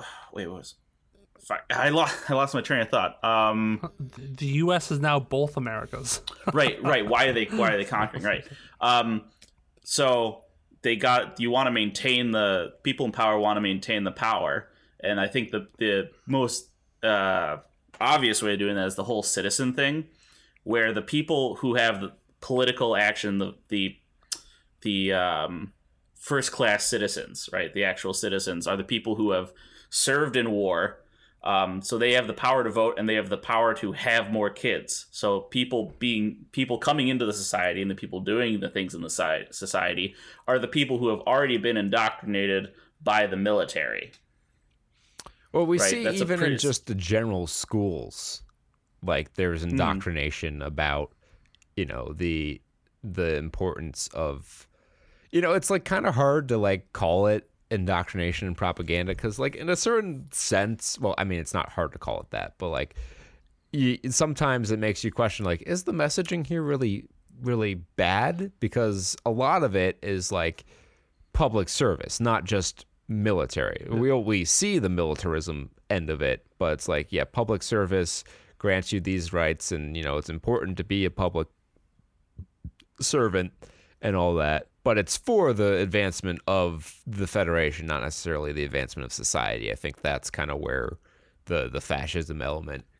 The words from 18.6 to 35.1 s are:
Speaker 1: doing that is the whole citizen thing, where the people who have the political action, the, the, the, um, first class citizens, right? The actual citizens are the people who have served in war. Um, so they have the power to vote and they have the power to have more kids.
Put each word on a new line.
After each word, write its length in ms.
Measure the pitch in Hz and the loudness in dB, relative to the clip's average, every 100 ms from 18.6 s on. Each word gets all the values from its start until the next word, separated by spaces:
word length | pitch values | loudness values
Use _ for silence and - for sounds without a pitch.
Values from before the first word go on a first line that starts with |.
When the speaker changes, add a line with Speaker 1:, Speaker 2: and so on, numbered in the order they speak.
Speaker 1:
doing 160 | 101 101 | 0 0
that 100 | 95 | -2
is 80 | |
the 100 | 98 | -2
whole 180 | 101 110 | -4 -2
citizen 520 | - - 95 - 127 | -2 -2 0 0 -2
thing, 320 | 127 139 156 156 _ _ - _ _ | 0 0 -2 -6 _ _ -20 _ _
where 300 | 101 113 113 | -2 2 2
the 80 | 107 | 0
people 540 | - 151 151 151 131 - | -2 -2 0 0 0 0
who 180 | 131 | 0
have 260 | 120 117 101 | 2 2 2
the 120 | 95 - _ _ | -6 -10 _ _
political 560 | - 127 127 123 120 98 | -2 2 2 2 2 4
action, 400 | 104 107 104 98 | 2 2 -2 -2
the, 160 | 95 - _ | -2 -6 _
the, 280 | 104 95 - _ _ _ - - - _ _ | -2 -2 -4 _ _ _ -14 -14 -20 _ _
the, 320 | 110 98 95 | -4 -2 0
um, 600 | 95 90 80 80 87 98 - _ _ _ | 2 2 0 -4 -6 -12 -14 _ _ _
first 360 | - - 139 127 | -16 -4 -2 -2
class 320 | - 117 104 | 0 2 2
citizens, 640 | - 113 101 - - - - | 2 0 0 -2 -8 -12 -6
right? 220 | 95 82 | -4 -4
The 100 | 98 | 0
actual 300 | 98 90 95 | 0 0 -4
citizens 520 | 95 104 95 92 87 85 | -2 -2 -2 -2 -4 -2
are 100 | 98 | -2
the 80 | |
people 320 | 95 117 113 107 | -2 -4 -2 0
who 160 | 107 | 0
have 200 | 92 92 - - - _ | 0 -2 -12 -20 -20 _
served 440 | - - 139 147 123 | 0 2 2 2 0
in 140 | 117 | 0
war. 500 | 104 98 85 101 - _ _ _ _ | 0 2 2 0 -4 _ _ _ _
Um, 360 | - 98 92 92 | 0 2 2 -2
so 160 | 95 113 | -4 0
they 160 | 120 | 4
have 120 | 123 110 | 4 2
the 60 | |
power 300 | 107 127 131 | 0 2 2
to 60 | 117 | 2
vote 260 | 107 110 - | 2 2 2
and 100 | 107 | 0
they 60 | |
have 140 | 107 98 | 0 0
the 100 | 98 | -4
power 340 | - 113 117 | 0 2 2
to 180 | 110 104 | 2 -4
have 380 | - 120 113 101 | -2 2 2 2
more 200 | 110 104 | 0 0
kids. 560 | - 123 85 - - - | 0 -2 -2 -4 -8 -10